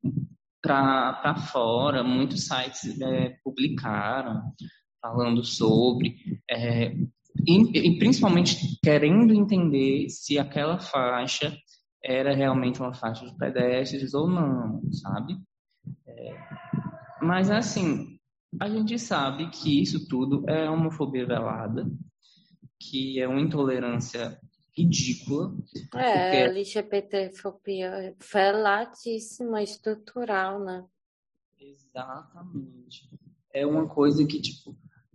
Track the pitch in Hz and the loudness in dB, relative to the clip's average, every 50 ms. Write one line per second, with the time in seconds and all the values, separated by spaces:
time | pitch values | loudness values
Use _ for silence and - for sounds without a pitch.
0 | - - - - - - - _ _ _ _ _ - - 139 139 135 135 135 135 | -6 -4 -4 -4 -6 -6 -10 _ _ _ _ _ -2 0 2 4 4 4 2 2
1 | 120 127 135 - - 147 - 131 - - - 131 117 113 117 120 135 147 135 127 | 0 0 -2 -2 -2 -2 -2 -2 -4 -4 -2 0 2 2 2 2 2 2 2 2
2 | 120 127 127 127 139 131 139 127 - - 147 127 127 135 - - - - - 135 | 2 2 2 2 2 0 -2 -4 -4 -4 -4 -4 -4 -6 -8 -10 -10 -8 -8 -6
3 | 131 131 175 170 165 - - - - 131 - - 135 156 127 123 131 113 104 101 | -4 -2 0 0 0 -2 -4 -8 -10 -8 -4 -2 -2 -2 -2 -2 -4 -2 -2 -2
4 | 101 107 123 135 131 120 110 107 110 120 - - - - - _ _ _ _ _ | -2 -2 -2 -4 -4 -4 -6 -6 -6 -8 -10 -12 -14 -18 -18 _ _ _ _ _
5 | - 113 117 120 120 120 117 120 117 - - - 117 110 110 113 123 127 120 - | -10 -4 -2 0 0 2 2 0 0 -2 -2 2 4 6 6 6 6 4 4 2
6 | 117 117 - - - - - - - - 120 117 120 117 117 117 117 - - - | 0 -2 -4 -6 -8 -8 -8 -8 -6 -6 -4 -2 0 0 2 2 0 0 0 -2
7 | - - - _ _ _ - - - 165 175 202 233 233 - 156 - 170 170 - | -4 -4 -6 _ _ _ -2 0 4 6 8 8 8 6 4 4 4 4 4 4
8 | - 233 269 - 233 196 170 175 180 - - - - - - - - 156 151 143 | 4 4 6 6 4 4 6 4 4 2 0 -2 -2 -4 -2 2 4 4 4 6
9 | 147 147 180 220 240 220 220 208 202 208 202 185 170 156 139 135 135 135 135 147 | 6 6 6 8 8 8 8 6 6 4 4 4 4 4 4 4 4 2 2 0
10 | - - - - - - 143 143 139 143 - 151 143 156 175 175 - - - 135 | -2 -4 -6 -10 -6 -2 0 0 0 -2 -2 -2 -2 -2 -2 -4 -4 -4 -2 0
11 | 127 123 123 120 127 131 - - 147 143 - - _ _ - _ _ _ _ _ | 0 0 0 -2 -2 -2 -4 -4 -4 -6 -6 -10 _ _ -20 _ _ _ _ _
12 | - 131 127 131 135 139 139 135 139 135 131 131 127 123 123 - 127 123 127 - | -4 -2 -2 0 2 2 2 2 2 2 2 2 0 0 -2 -2 -4 -6 -4 -4
13 | 120 113 117 - - - - - 139 - - 123 123 123 127 131 135 131 - 135 | -6 -6 -6 -6 -10 -14 -8 -6 -4 -2 0 0 2 2 2 0 0 -2 -4 -6
14 | 135 131 139 143 156 175 185 175 156 139 131 123 117 110 110 - - - - - | -4 -2 -2 0 0 2 2 2 0 0 0 -2 -2 -4 -6 -6 -6 -6 -6 -6
15 | - 98 101 101 131 165 190 - - _ _ _ _ _ _ _ _ - - - | -6 -6 -6 -6 -6 -6 -8 -10 -12 _ _ _ _ _ _ _ _ -16 -16 -16
16 | _ - 117 - 120 - - - - - - - - - - - - - - - | _ -20 -18 -16 -16 -14 -14 -16 -16 -18 -18 -18 -8 -6 -6 -4 -4 -6 -10 -14
17 | - - - - 156 165 180 185 190 202 208 226 233 - - 214 180 160 127 - | -18 -20 -8 -2 0 2 2 4 4 4 2 2 0 -2 -2 -2 0 0 0 -2
18 | - - - - _ _ _ _ _ _ - 170 196 208 214 220 220 214 233 233 | -4 -8 -14 -20 _ _ _ _ _ _ -10 -8 -6 -4 -2 0 0 0 -2 -4
19 | - - 190 151 139 135 139 143 165 165 - - - 160 143 147 - - - - | -4 -2 -2 0 0 -2 -4 -6 -8 -8 -10 -4 0 2 4 4 4 2 0 -4
20 | - - 131 127 131 135 143 139 - - 156 160 160 156 160 165 160 160 160 - | -4 -2 -2 -2 0 0 0 0 0 0 0 0 0 0 0 0 0 0 -2 -4
21 | 147 135 135 127 123 123 120 113 113 113 110 113 113 104 113 - - - - - | -4 -4 -2 -4 -2 -2 -2 -2 -2 -4 -4 -4 -6 -4 -4 -4 -4 -6 -6 -8
22 | 180 - _ _ _ _ _ _ _ _ _ _ - - _ - - - - 131 | -12 -16 _ _ _ _ _ _ _ _ _ _ -20 -20 _ -20 -14 -8 -6 -6
23 | 131 135 131 131 127 127 131 139 151 156 156 147 135 131 127 127 123 120 120 120 | -6 -4 -4 -2 -2 -2 0 0 0 0 0 0 0 0 0 -2 -2 -2 -4 -4
24 | 123 - - 120 117 - - - - - _ _ _ _ _ 160 175 170 - - | -4 -6 -8 -8 -8 -8 -10 -14 -20 -20 _ _ _ _ _ 2 2 4 4 2
25 | 127 127 117 - - 127 139 151 180 - - - - - - - - - - 247 | 0 -2 -4 -4 -4 -4 -4 -4 -4 -6 -8 -10 -12 -12 -14 -16 -14 -10 -6 -2
26 | 262 240 208 185 180 185 185 - 127 - 185 196 202 196 - 214 208 208 202 202 | 0 2 2 2 2 4 4 4 4 4 2 0 -4 -4 -4 -6 -4 -2 -2 -4
27 | 196 - 208 196 190 185 190 - - 196 185 - _ 202 196 185 185 185 190 196 | -2 -2 -4 -4 -4 -4 -8 -10 -12 -12 -12 -10 _ -8 -6 -6 -6 -6 -6 -8
28 | 185 190 - - - - - 202 190 196 202 214 214 202 202 214 240 247 - - | -10 -10 -14 -16 -12 -2 2 4 4 4 4 4 2 2 2 2 0 -4 -10 -10
29 | - 240 226 220 220 - - - 247 233 220 214 208 208 - - - 220 214 214 | -8 -6 -6 -6 -8 -12 -12 -8 -6 -4 -2 -2 -4 -4 -8 -8 -6 -6 -6 -6
30 | - - - 247 240 220 202 190 190 190 196 202 196 185 185 185 185 _ _ _ | -8 -12 -10 -8 -4 -2 -2 -2 -2 -2 -4 -6 -8 -8 -8 -10 -12 _ _ _
31 | _ _ _ _ _ _ _ _ _ _ _ _ 139 139 139 139 _ _ - 127 | _ _ _ _ _ _ _ _ _ _ _ _ -20 -20 -20 _ _ _ -14 -12
32 | 127 131 131 156 175 - - 175 175 - - 139 131 127 127 - - - - - | -12 -12 -12 -14 -16 -18 -20 -18 -16 -12 -10 -10 -12 -12 -16 -20 -20 -20 -20 -20
33 | - _ - - _ - _ _ _ _ - 139 143 147 151 160 160 151 - 147 | -20 _ -20 -20 _ -20 _ _ _ _ -4 -2 0 0 0 0 -2 0 2 4
34 | 143 147 143 156 147 - - - - - - - - - - - - - _ _ | 4 4 4 4 2 0 0 -4 -6 -8 -10 -14 -18 -20 -20 -20 -20 -20 _ _
35 | _ _ | _ _